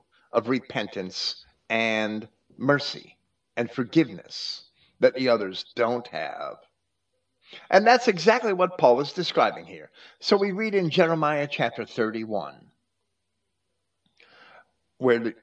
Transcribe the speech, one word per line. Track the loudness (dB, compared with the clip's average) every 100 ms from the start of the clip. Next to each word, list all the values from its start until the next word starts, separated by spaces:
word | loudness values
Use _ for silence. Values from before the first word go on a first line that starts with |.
| _ _ _
of | -4 -2
repentance | -4 -2 -6 -6 -8 -10 -8 -8 -10 _ _ -4
and | -2 0 0 -2 -6 -10 _ _ -6
mercy | 0 0 -2 -12 -18 _ _ _ _ -8
and | -6
forgiveness | -6 -2 0 0 -4 -16 -14 -14 -14 -18 _ _ 0
that | 2 2
the | 0
others | 0 -2 -8 -10 -2
don't | -2 -2 -6
have. | -10 -10 -8 -12 -12 _ _ _ _ _ _ _ _ _ -16 4
And | 6 6
that's | 4 4
exactly | 2 4 4 2
what | 0 0 4
Paul | 6 6
is | 2
describing | -4 -2 2 2 0 -14
here. | -18 -20 _ -20 -8
So | 0 0
we | 0
read | -2 0 0
in | 0
Jeremiah | 2 2 2 0 0 -4
chapter | -4 -4 -4 -8
thirty-one, | -4 -4 -4 -6 -6 -8 -16 _ _ _ _ _ _ _ _ _ _ _ _ _ _ _ _ _ -20 -20 -20 _ _ _ -2
where | 2 2
the, | 0 -8